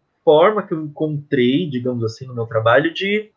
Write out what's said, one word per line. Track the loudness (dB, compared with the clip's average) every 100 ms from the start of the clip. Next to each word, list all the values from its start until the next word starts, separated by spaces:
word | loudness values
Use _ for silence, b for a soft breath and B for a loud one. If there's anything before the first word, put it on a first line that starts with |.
| _ _
forma | 4 6 6 2 -4
que |
eu | -6
encontrei, | -8 -6 -6 -6 -4 0 2 2 -2
digamos | -6 -4 -4
assim, | -4 -6 -12
no | -10
meu | -4
trabalho | -2 2 2 2
de | -2 -2 -2 -4